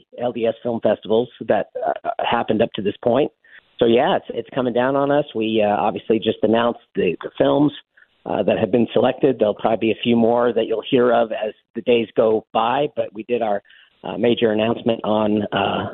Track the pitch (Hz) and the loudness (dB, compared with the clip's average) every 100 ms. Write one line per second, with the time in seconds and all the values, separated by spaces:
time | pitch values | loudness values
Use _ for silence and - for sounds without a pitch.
0 | _ - 120 120 113 - 123 113 113 107 | _ -8 -6 -4 -4 -4 -6 -2 0 0
1 | - 110 123 - 113 104 - - 73 - | 0 0 0 -6 -2 -2 -2 -6 -4 -4
2 | 82 - - 120 117 110 101 - 101 - | -6 -6 -2 -2 0 0 0 -2 -6 -2
3 | 120 127 156 _ _ - _ - 120 117 | 0 2 0 _ _ -20 _ 0 2 4
4 | 160 175 - - - - 127 117 127 139 | 2 0 -4 -10 -8 -4 -2 0 0 0
5 | 143 143 147 110 110 110 104 104 85 85 | 0 0 0 -2 -2 2 2 2 0 -2
6 | - 110 110 - 104 113 120 117 _ - | -2 0 0 0 2 2 2 -2 _ -2
7 | 98 82 - - 139 139 147 - - _ | -2 -2 -8 0 2 4 2 -2 -20 _
8 | _ _ - - 92 101 - 120 113 110 | _ _ -6 -2 0 0 2 2 2 2
9 | 123 - 143 120 107 101 110 113 113 104 | 2 2 0 2 0 0 -2 0 -2 -2
10 | 120 117 113 120 120 110 107 107 - 131 | 0 2 2 2 0 0 -2 -4 0 2
11 | 120 117 113 101 107 - _ - 107 117 | 2 2 0 -4 -8 -10 _ -8 0 0
12 | 113 - 113 110 - 113 113 131 147 113 | 0 0 2 2 -2 -2 0 -2 -4 -4
13 | 110 104 110 120 110 101 _ - _ _ | -8 -8 -6 -4 -2 -4 _ -20 _ _
14 | - 92 120 117 117 107 110 113 120 113 | -12 -2 0 2 2 2 0 -2 -2 -2
15 | 98 107 107 107 104 98 101 95 98 | 0 0 0 0 -2 -2 -2 -4 -6